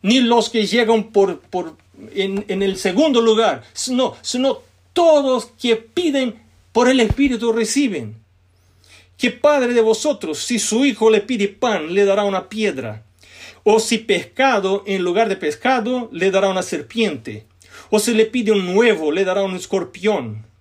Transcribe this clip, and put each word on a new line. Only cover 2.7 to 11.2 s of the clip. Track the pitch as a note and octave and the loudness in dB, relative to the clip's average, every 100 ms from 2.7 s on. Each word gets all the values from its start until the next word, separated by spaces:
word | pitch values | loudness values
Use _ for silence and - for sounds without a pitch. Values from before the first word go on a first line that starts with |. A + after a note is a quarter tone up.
| F#3+ | -2
segundo | G3 F#3 D#4 A#3 | -2 2 2 4
lugar, | A3+ A3 A3 C#3 - | 2 2 2 -2 -10
sino, | - - B3+ B3 - | -10 -4 -2 -2 -4
sino | - B3 C4+ C4 _ _ _ | -8 -2 -2 -4 _ _ _
todos | - E4+ D4+ C4+ B3+ - _ | 2 6 6 4 -2 -4 _
que | B3 A3 | -2 -2
piden | - - F4 C4+ B3+ - _ _ _ | -2 -2 0 0 -2 -6 _ _ _
por | - B3+ | 2 4
el | C4 | 4
Espíritu | A3 - C#4 A#3 A#3 | 2 2 0 0 -2
reciben. | A3+ G#3+ C4+ C#4 E3+ A2 A2 _ _ _ _ _ _ _ - _ _ | -2 0 0 -2 -4 -10 -16 _ _ _ _ _ _ _ -20 _ _
"¿Qué | B3 | -4
padre | - D4 D4 B3 | 0 2 2 2
de | A#3+ | 2
vosotros, | A3 A3 D4+ C#4 D#3 D3+ | 2 2 0 -4 -6 -8
si | - A#3 | -4 -4
su | - A3 | -2 0
hijo | C#4 G#3+ A3 | 0 2 2
le | A3 | 2